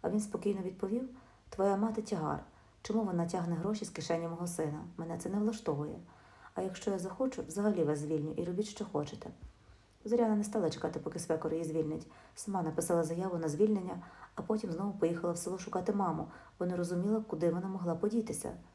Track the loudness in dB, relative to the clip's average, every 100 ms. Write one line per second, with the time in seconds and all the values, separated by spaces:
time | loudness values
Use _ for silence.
0 | 2 0 0 -2 0 0 -2 -4 -2 -2
1 | -2 -10 -20 -20 -16 2 4 4 2 0
2 | -2 0 0 -2 -6 -20 -20 -18 0 2
3 | 2 2 2 0 0 0 0 0 -4 -6
4 | 0 0 0 -2 -4 0 -2 -2 -8 -8
5 | -6 -4 -2 2 2 0 -2 -2 -2 -6
6 | -12 -20 -20 -20 -12 -4 -4 -2 -2 -2
7 | -2 0 0 0 -6 2 2 4 4 2
8 | 2 0 0 -2 -2 -2 -2 -4 -2 -2
9 | -2 -6 -12 -12 -16 -18 -20 -20 -20 _
10 | 0 4 6 4 2 2 0 0 -4 -4
11 | -6 -6 -2 0 0 -2 0 0 0 -2
12 | -8 -18 -20 -12 -4 0 0 0 2 4
13 | 4 0 0 0 0 4 6 6 0 -8
14 | -10 -18 -16 -10 -2 0 0 -2 -2 2
15 | 2 2 0 0 -2 -4 -2 -2 0 2
16 | 2 0 -4 -10 -20 -4 -2 0 0 2
17 | 2 2 0 2 2 2 -2 -2 -2 2
18 | 2 2 0 -4 -4 -8 -14